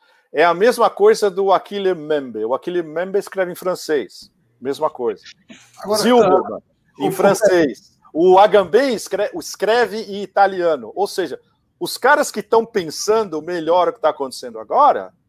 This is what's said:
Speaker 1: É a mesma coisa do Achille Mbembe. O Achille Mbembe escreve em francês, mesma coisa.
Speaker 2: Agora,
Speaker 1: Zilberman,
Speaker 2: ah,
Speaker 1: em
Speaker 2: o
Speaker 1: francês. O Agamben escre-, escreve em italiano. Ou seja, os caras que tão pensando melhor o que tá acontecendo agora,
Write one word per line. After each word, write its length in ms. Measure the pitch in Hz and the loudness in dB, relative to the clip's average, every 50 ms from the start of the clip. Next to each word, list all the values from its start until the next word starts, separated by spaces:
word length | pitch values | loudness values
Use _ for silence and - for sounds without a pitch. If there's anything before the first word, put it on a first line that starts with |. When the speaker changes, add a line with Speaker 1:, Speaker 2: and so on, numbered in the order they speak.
| _ _ _ _ _ _ - | _ _ _ _ _ _ 0
Speaker 1:
É 80 | 143 160 | 2 2
a 80 | 175 170 | 2 2
mesma 380 | 170 202 247 240 - 220 190 | 2 2 2 2 2 0 0
coisa 400 | - - 196 214 226 214 214 202 | 2 4 4 4 4 4 0 -2
do 220 | 180 185 196 190 190 | -2 -2 0 2 2
Achille 420 | 165 - - 208 202 196 185 185 | 0 0 -4 -8 -4 -2 -2 -2
Mbembe. 500 | 165 147 151 156 147 139 127 110 110 107 | -4 -4 -4 -4 -4 -4 -6 -8 -6 -4
O 120 | 110 131 | -4 -4
Achille 260 | 127 - 175 180 175 165 | -4 -4 -6 -6 -6 -6
Mbembe 380 | 156 151 165 180 190 190 202 | -6 -6 -8 -6 -4 -4 -6
escreve 320 | 190 - - 190 185 175 175 | -6 -6 -6 -6 -4 -4 -6
em 20 | |
francês, 760 | - - 185 180 - - - 156 139 107 - - - - - _ _ _ _ _ _ | -6 -6 -6 -6 -6 -4 -2 -2 -2 -2 -6 -10 -20 -20 -20 _ _ _ _ _ _
mesma 300 | - 131 139 131 156 151 | -8 -8 -6 -4 -4 -4
coisa. 320 | - - 123 117 101 - _ - - _ _ - - - _ _ _ - | -4 -4 -6 -6 -6 -6 _ -20 -20 _ _ -20 -20 -20 _ _ _ -14
Speaker 2:
Agora, 240 | - 196 208 214 196 | -6 -4 -2 0 2
Speaker 1:
Zilberman, 560 | 226 247 240 214 185 185 - - - 107 92 | 4 4 4 6 4 4 2 0 -2 -10 -14
Speaker 2:
ah, 0 | - _ _ _ _ _ _ - | -14 _ _ _ _ _ _ -6
Speaker 1:
em 100 | 143 - | -4 -4
Speaker 2:
o 40 | - | 0
Speaker 1:
francês. 840 | - 196 202 196 - - 196 185 175 160 135 107 - _ _ _ _ _ _ - | 2 2 2 2 4 2 2 4 4 2 0 -2 -6 _ _ _ _ _ _ -2
O 240 | 151 170 185 185 | 2 4 6 6
Agamben 600 | 190 202 208 180 208 190 170 147 226 277 277 233 | 6 6 6 6 2 2 4 2 2 2 2 -2
escre-, 340 | 185 - - - 190 208 185 - | -4 -6 -6 -6 -4 -4 -6 -6
escreve 600 | - - - - - 196 196 220 247 240 196 190 | -10 -12 -12 -10 -4 -2 0 2 2 0 0 -4
em 280 | 226 208 196 196 202 202 | -8 -10 -10 -10 -10 -10
italiano. 680 | 180 _ 196 196 196 190 185 175 170 156 135 113 104 - | -4 _ 2 2 2 2 0 0 0 0 -2 -4 -8 -6
Ou 100 | - 196 | -6 -6
seja, 320 | 202 - - 180 143 123 - _ _ _ _ _ _ _ - | -4 -4 -4 -6 -6 -8 -12 _ _ _ _ _ _ _ -10
os 180 | 175 151 - | -10 -8 -6
caras 360 | - - 254 294 294 285 - - | 0 2 4 4 4 2 -2 -6
que 100 | 220 - | -10 -4
tão 240 | _ - 226 226 | _ 0 0 0
pensando 760 | 226 - 208 170 156 143 - - - 214 226 220 190 156 151 | 0 -2 -4 -4 -4 -6 -6 -2 0 0 0 0 -2 -6 -8
melhor 480 | 156 165 180 175 160 156 165 180 175 165 | -8 -6 -8 -4 -2 0 2 2 2 0
o 40 | 160 | -2
que 80 | - | -2
tá 80 | - 156 | -2 -2
acontecendo 500 | 147 - 139 131 123 - - 123 110 110 | -2 -2 -6 -10 -10 -12 -14 -14 -14 -14
agora, 540 | 110 104 147 233 285 277 170 110 95 92 - _ _ | -8 -2 2 4 4 4 4 2 -2 -10 -14 _ _